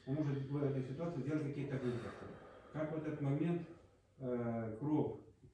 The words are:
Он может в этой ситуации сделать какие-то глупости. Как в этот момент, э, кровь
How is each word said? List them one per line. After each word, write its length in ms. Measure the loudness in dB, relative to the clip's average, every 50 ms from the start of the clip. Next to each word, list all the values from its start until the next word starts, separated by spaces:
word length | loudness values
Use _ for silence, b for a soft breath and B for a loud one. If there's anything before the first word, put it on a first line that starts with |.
| -4
Он 100 | 0 0
может 320 | 2 2 2 2 0 0
в 160 | 0 0 2 2
этой 200 | 2 2 0 -2
ситуации 380 | -2 -2 -2 -2 -2 -2 -2
сделать 220 | 0 2 2 2 2
какие-то 340 | 0 -2 -2 -2 0 0
глупости. 480 | 0 0 0 0 0 -4 -6 -8 -8 -10 -12 -12 -12 -16 -16 -18 -18 -14 -6
Как 200 | -4 -2 -2 0 -2
в 40 |
этот 220 | -2 -2 -2 -2 2
момент, 440 | 2 4 4 4 4 4 2 2 0 -4 -12 -16 -20 -20 -20 -20 _ _ _ -6
э, 580 | -2 0 0 2 2 2 0 0 -2 -2 -2 -2
кровь 380 | 2 4 4 4 4 2 -2 -6 -12 -16 -20 -20 -20 -20